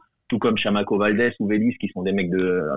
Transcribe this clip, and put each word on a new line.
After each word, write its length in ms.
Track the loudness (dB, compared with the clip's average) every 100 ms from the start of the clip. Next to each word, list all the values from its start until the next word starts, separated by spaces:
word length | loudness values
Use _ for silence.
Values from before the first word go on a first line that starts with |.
| _ _ -6
tout 100 | -2
comme 180 | 0 0
Chamaco 400 | 0 0 0 2
Valdés 380 | 2 2 0 0
ou 60 | -2
Vélez, 300 | 2 0 0
qui 100 | -6
sont 140 | -4
des 100 | -2
mecs 180 | -2 0
de... 320 | 0 0 0 -2